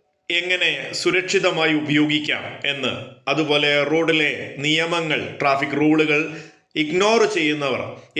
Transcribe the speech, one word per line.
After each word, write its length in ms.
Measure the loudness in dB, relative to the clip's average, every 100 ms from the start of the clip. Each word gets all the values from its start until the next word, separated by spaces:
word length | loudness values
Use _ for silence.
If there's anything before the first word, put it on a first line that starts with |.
| _ _ -4
എങ്ങനെ 600 | -2 0 0 0 -2 -6
സുരക്ഷിതമായി 840 | -4 0 0 0 0 0 2 2
ഉപയോഗിക്കാം 840 | 2 2 2 2 0 -2 -4 -6 -6 -6
എന്ന്, 480 | -4 -4 -6 -10 -10 -4
അതുപോലെ 520 | -2 0 2 2 2
റോഡിലെ 720 | 2 2 2 2 0 -2 -8 -4
നിയമങ്ങൾ, 800 | 0 0 0 -2 -2 -2 -4 -2
ട്രാഫിക് 400 | 0 0 0 0
റൂളുകൾ 600 | 4 4 4 0 -2 -8 -16 _ _ -4
ഇഗ്നോർ 480 | 0 2 4 4
ചെയ്യുന്നവർ 800 | 2 2 0 0 -2 -2 -6 -12 -8